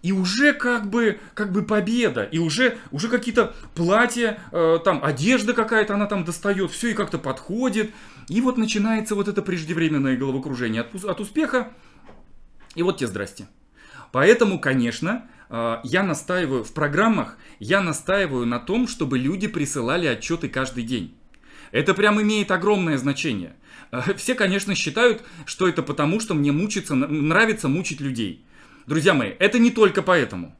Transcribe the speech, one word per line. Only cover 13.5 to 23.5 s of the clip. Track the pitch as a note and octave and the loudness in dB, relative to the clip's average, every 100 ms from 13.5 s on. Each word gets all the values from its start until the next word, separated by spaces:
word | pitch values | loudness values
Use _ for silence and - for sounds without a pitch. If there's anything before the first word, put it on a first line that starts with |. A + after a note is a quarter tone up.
| _ _ _ - - - | _ _ _ -20 -20 -6
Поэтому, | B2+ D#3 A#3 G#3+ F#3 | 2 6 6 4 2
конечно, | C#3 C3 A#2+ A#2 E3 A#3+ - - - | 0 0 0 -2 -4 -4 -8 -20 -12
э, | A#2 A#2 A#2 | -6 -4 -4
я | B2 F3+ | -2 0
настаиваю | G3 D3 - F3+ D#3+ C3 | 0 -4 -2 -2 0 -2
в | A2 | -4
программах, | - C#3+ D3+ A3+ G3+ A2+ - - - | -4 -2 2 2 2 -2 -10 -20 -14
я | G#2 G3 | 0 0
настаиваю | F3+ D3 - G3 F#3 C3 A#2+ | 0 -4 -2 0 0 0 -2
на | A#2+ | -4
том, | - G#3+ B3 | -2 -2 -2
чтобы | - D3 C3+ | -2 -2 0
люди | C3 F#3+ G#3 | 0 -2 -4
присылали | F3 C#3 C#3+ A#2 E3 E3 | -4 -4 -2 -2 0 0
отчёты | A#2 - E3 C3+ | -2 -4 -4 -4
каждый | - C3 B2 | -4 -4 -6
день. | A#2 B2 E2 - - - - - - | -4 -4 -6 -12 -20 -20 -20 -20 -4
Это | A#2 D3 | 0 2
прям | F#3 G#3 G#3 | 4 4 4
имеет | G#3 G#3+ G3+ | 2 0 0
огромное | F#3 F#3+ G#3 E3+ C#3 | 0 2 0 0 0
значение. | C3 C3+ D#3+ G#2 E2+ | -2 -2 -4 -4 -8